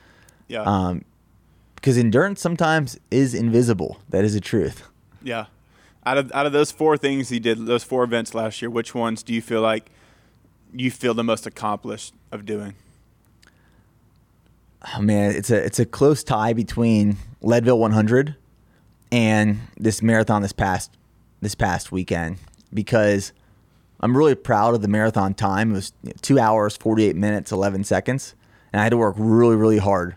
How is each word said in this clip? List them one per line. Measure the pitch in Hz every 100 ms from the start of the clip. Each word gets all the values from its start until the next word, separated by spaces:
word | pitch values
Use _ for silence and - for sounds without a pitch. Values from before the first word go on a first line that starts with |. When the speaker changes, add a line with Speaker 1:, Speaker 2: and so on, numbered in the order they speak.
| _ _ _ _ -
Speaker 1:
Yeah. | 117
Speaker 2:
Um, | 104 98 92 87 - _ _ _ _ _ _ -
'cause | 139 123
endurance | 117 117 190 196
sometimes | 175 170 165 160 135 - _
is | 123 135 120
invisible. | 117 113 120 98 80 - -
That | 92
is | 107
the | 104
truth. | - 113 82 - - _ _ _
Speaker 1:
Yeah. | 139 113 107 _ _ _ _ _
Out | 123 135
of, | 135
out | 135 147
of |
those | 143 151
four | - 156 147
things | 143 135 123
you | 120
did, | 113 113 113
those | 120
four | - 131
events | 123 117 113
last | 113 110 -
year, | 120
which | 117 113 123
ones | 113 110
do | -
you | 117
feel | - 113
like | 110 110 - _ _ _ _ _ _ _ _
you | 127 127
feel | - 123
the | 113
most | 117 110 110
accomplished | - 107 104 117 107 - - _
of | 104 104
doing? | 104 104 98 _ _ _ _ _ _ _ _ _ _ _ _ _ _ _ _ _ _ _ _ - -
Speaker 2:
Oh, |
man, | 104 104 101
it's | 87 101
a, | 110
it's | 101 -
a | 117
close | - 143 151
tie | - 113 110
between | 117 101 - 117 107 104 101 - -
Leadville | 107 120 117 120
one | 113
hundred | 107 107 123 147 147 _ _ _ _ _ _ _
and | 120 113 107 107 104 - -
this | 110 107
marathon | 113 113 110 104
this | 101
past, | - 95 92 - _ _ _ _ _
this | 104 -
past | 101 90 -
weekend, | 92 90 85 82 92 - - _
because | 104 101 113 104 101 98 - _ _ _ _ _ _
I'm | 117 127
really | 156 127
proud | - 110 113 117
of |
the | 101
marathon | 107 110 110 95
time. | 98 101 95 113
It | 98
was, | 90 -
you | 64
know, | -
two | - 139
hours, | 110 110 104 -
forty-eight | 113 110 107 80
minutes, | 104 104 -
eleven | 98 98 98
seconds, | 98 95 - 131 - - _ _ _
and | 101
I |
had | 110
to | 117
work | 110 95
really, | 110 113 120 113
really | 110 107
hard | 101 95 87